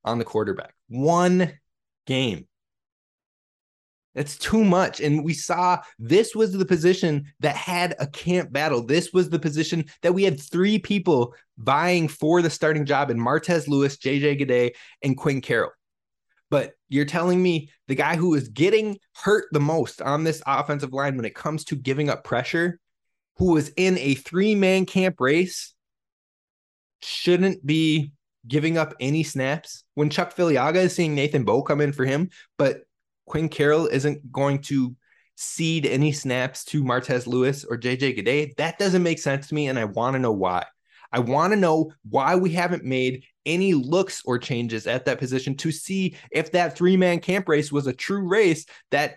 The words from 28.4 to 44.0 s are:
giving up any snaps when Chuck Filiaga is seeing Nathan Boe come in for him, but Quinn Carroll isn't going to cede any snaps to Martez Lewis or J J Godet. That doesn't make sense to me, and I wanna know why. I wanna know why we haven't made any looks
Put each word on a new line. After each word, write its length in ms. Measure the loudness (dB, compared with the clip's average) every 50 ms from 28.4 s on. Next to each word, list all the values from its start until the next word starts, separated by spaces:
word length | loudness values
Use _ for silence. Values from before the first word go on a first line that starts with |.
| -8
giving 300 | -4 -2 0 0 0 0
up 160 | 0 -2 -2 -4 -6
any 240 | -4 -2 0 0 -2
snaps 600 | -2 -4 -4 -2 -2 -2 -4 -8 -12 -20 -20 -20 _ _
when 160 | -2 -2 0
Chuck 240 | 0 -2 -4 -4 -2
Filiaga 400 | 0 2 2 2 2 2 2 2
is 200 | 2 2 2 0
seeing 200 | 0 0 0 0
Nathan 280 | 0 0 0 0 0 2
Boe 200 | 2 2 2 2
come 180 | 0 0 0
in 100 | 0 0
for 140 | 0 -2 -2
him, 240 | 0 0 0 -2 -4 -6 -12 -20 _ _ 0
but 220 | 0 0 0 -2 -8 _ _ _ _ _ _ _ _
Quinn 240 | -6 -4 -4 -4 -2
Carroll 380 | 0 0 2 4 4 4 2
isn't 440 | 0 0 0 0 0 -2 -4 -8 -10
going 280 | -4 -2 0 0 0 -2 -2
to 320 | -2 0 0 0 -2 -4 -10 _ _ _ _ _ _ _
cede 540 | -14 -12 -10 -6 -2 -2 0 0 0 0
any 240 | 0 2 2 2 2
snaps 540 | 0 -2 -4 -4 -2 -2 -2 -4 -6 -12 -10
to 180 | -4 -4 -2 0
Martez 420 | 0 0 -2 0 -2 -2 -2 -2
Lewis 400 | -2 0 0 2 0 0 -4 -6
or 120 | -8 -8
J 200 | -4 -4 -4 -2
J 160 | 0 -2 -2 -2
Godet. 440 | -2 0 0 0 0 -2 -2 -4
That 200 | -4 -4 -4 -2
doesn't 240 | -2 0 2 2 2
make 160 | 2 2 0
sense 300 | -2 -2 -2 -2 -2 -4
to 80 | -4 -4
me, 140 | -2 -2 -2
and 100 | -2 -2
I 60 | -4
wanna 340 | -2 -2 -2 -2 0 0 0
know 140 | 0 0 0
why. 320 | 0 0 0 0 -2 -4 -6 _ _ _ _ _ -20 -10 _
I 80 | -2 -2
wanna 360 | 0 0 0 0 2 2 2
know 360 | 2 4 4 4 2 0 -2 -6 _ -10
why 280 | -4 -2 0 2 2 2
we 160 | 2 2 0
haven't 320 | 0 0 -2 -2 -2 -4 -4
made 400 | -2 -2 0 0 0 -2 -4 -10 _ _ _ _
any 280 | -2 0 2 2 2 2
looks 480 | 2 2 2 0 0